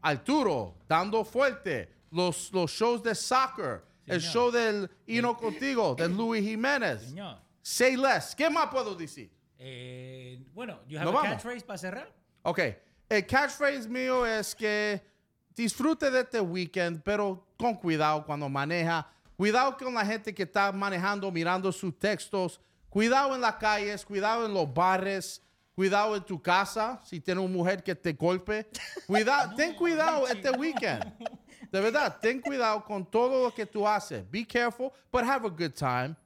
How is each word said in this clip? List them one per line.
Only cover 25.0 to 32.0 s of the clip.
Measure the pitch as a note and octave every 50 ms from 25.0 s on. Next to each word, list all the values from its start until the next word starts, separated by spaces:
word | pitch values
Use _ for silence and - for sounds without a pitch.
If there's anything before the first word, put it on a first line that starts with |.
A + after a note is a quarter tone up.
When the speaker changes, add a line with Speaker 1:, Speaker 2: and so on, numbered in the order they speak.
| F#3+ G3 G3 F#3+ F3+ - - - _ _ _ _ _ _ _
Speaker 1:
cuidado | - F#3+ F#3+ F#3 G3+ G#3 A3 G#3+
en | G3+ F3+
tu | - F#3+ D#3
casa, | - F3+ F3 F#3 G3+ G3 - A3+ G#3+ A3+ B3+ - -
si | - - E3
tienes | - - F3+ F3+ F#3+
una | F#3 F#3
mujer | F3+ E3+ F3+ G3 F#3 -
que | - F#3
te | - _ F3 D#3
golpe. | - - E3+ F3+ F#3 F3+ - G#3+ G#3+ G#3+ - - - - - - - -
Cuida-, | - F#3+ A3 A3 A3 C#4 C#4+ C#4
Speaker 2:
<laughs> | A3
No, | G3+
Speaker 1:
ten | A#3+ D4 F4 D#4+
cuidado | D#4+ E4+ F4 E4 D#4 D#4 E4 D#4+ D4+ C4+
Speaker 2:
Richie, | B3 B3 G3+
Speaker 1:
este | F#3+ C#4 C4
Speaker 2:
no. | B3+
Speaker 1:
weekend. | C#4 E4 D4+ B3+ - G3+ C#3+ A2+ - G#3+ - - A#3 - - - _ _ - - - -
De | - F#3+
verdad, | G3 A3 A3+ D4